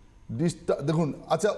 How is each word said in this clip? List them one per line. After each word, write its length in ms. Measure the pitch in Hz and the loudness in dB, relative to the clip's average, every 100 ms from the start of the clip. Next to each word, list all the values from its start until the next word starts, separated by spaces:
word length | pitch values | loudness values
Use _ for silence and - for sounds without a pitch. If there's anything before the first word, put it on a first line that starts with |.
| - - - | -20 -20 -8
ডিস্টা-, 500 | 113 170 - - - | 0 0 0 -2 0
দেখুন, 320 | 143 160 156 131 - | 2 2 0 -2 -2
আচ্ছা, 240 | 165 208 | 2 2